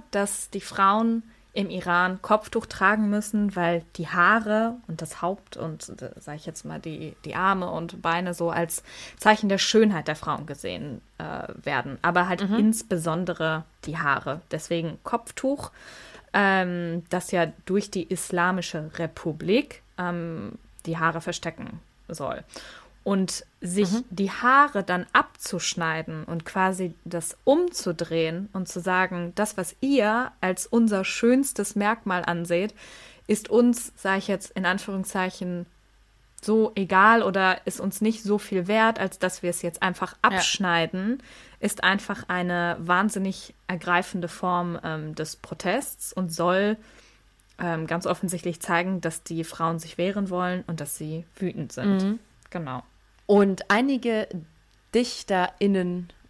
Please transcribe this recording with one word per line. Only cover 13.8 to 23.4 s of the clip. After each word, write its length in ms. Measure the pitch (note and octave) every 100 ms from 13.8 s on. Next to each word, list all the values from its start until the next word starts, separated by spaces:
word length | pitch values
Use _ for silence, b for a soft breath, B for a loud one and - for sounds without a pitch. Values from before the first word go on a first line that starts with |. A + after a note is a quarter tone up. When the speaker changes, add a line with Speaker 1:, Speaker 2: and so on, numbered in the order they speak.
| -
Speaker 1:
die 120 | D#3+
Haare. 420 | D3+ C#3 - D#3 -
Deswegen 480 | D#3+ - E3+ D#3+ -
Kopftuch, 680 | - A#3 - - C4 C#4 - B B B B B B
ähm, 680 | G3 G3 F#3+ F3+ F3 E3+ E3+ -
das 220 | F3+ -
ja 160 | F3+ D#3+ - -
durch 260 | G3 G3+
die 120 | G3
Islamische 840 | E3 F#3 - F3+ F3 F#3 E3+ D#3+ D#3 -
Republik, 840 | E3 - E3+ D#3 D#3+ A3+ D4 - _ -
ähm, 560 | F3 F3 E3 E3 G2+ - - - -
die 120 | E3
Haare 220 | E3 E3
verstecken 600 | F3 F3 E3+ - - E3 - _ -
soll. 380 | E3+ C#3 - - B B B B -
Und 440 | - G3 F#3 -